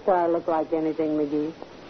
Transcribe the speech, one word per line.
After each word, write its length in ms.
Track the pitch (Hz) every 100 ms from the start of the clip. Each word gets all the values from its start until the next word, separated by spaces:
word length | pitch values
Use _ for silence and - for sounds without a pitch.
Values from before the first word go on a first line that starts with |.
car 240 | - 180 170
look 180 | 165 170
like 260 | 160 151
anything, 440 | 160 160 151 156 151
McGee. 360 | 147 151 156 165 - - -